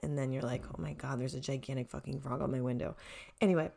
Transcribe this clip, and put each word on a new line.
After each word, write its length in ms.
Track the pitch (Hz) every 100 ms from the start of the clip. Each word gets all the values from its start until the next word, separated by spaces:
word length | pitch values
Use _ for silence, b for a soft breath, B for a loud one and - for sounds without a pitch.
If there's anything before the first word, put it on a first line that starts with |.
And 140 | 151 143
then 160 | 131
you're 80 | 131
like, 240 | 120 123 -
"Oh 140 | -
my 100 | 156
God, 300 | 151 131 127
there's 140 | 127 131
a 40 |
gigantic 500 | 143 135 - 131 120
fucking 300 | 135 139 139
frog 220 | 135 131
on 100 | 143
my 80 | 131
window." 380 | 127 123 - - B B B B
Anyway, 320 | 202 170 160